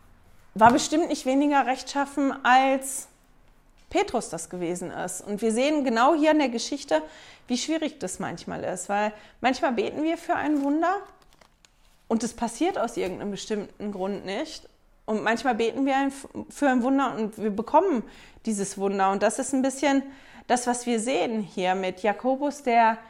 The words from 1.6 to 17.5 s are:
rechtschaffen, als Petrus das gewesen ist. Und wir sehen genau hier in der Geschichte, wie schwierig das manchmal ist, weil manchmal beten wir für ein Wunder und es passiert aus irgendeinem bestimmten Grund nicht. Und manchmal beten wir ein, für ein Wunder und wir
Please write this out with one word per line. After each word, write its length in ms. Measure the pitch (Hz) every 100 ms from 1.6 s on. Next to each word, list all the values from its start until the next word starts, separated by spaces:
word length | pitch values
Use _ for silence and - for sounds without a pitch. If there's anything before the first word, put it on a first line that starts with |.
| 240
rechtschaffen, 680 | 262 - 285 277 285 277 - 233
als 640 | 254 269 269 269 - - _ _ _ _ _ _ _ _
Petrus 400 | 330 403 240 -
das 200 | 165 -
gewesen 420 | 180 170 180 180
ist. 280 | - 175 -
Und 220 | - 202
wir 100 | 226
sehen 320 | 220 277 302
genau 320 | 277 226 254 330
hier 160 | 311
in 80 | 311
der 80 | 269
Geschichte, 540 | 233 - 285 - 311 311 - - - -
wie 100 | 247
schwierig 420 | - 320 311 -
das 200 | 185 -
manchmal 440 | 196 170 - 170
ist, 260 | - 180 -
weil 240 | 202 214 214 - -
manchmal 320 | 240 262 320
beten 300 | 240 233 -
wir 140 | 311 330
für 180 | - 339
ein 280 | 285 302
Wunder 340 | 277 302 339 392 - - _ _ - _ _ _ _ _ _
und 160 | 226
es 100 | 233
passiert 440 | - 226 - 330 370
aus 200 | 220 190
irgendeinem 340 | 190 160 180
bestimmten 600 | 190 - 208 190 - 208
Grund 340 | 202 190 202 -
nicht. 420 | 196 311 - - - _ _ -
Und 180 | 214
manchmal 320 | 185 233 269 220
beten 300 | 226 - 277
wir 100 | 269
ein, 160 | 277 277 - - 214
für 180 | - 285
ein 140 | 254
Wunder 320 | 240 269 262 -
und 220 | 220 214
wir 140 | 214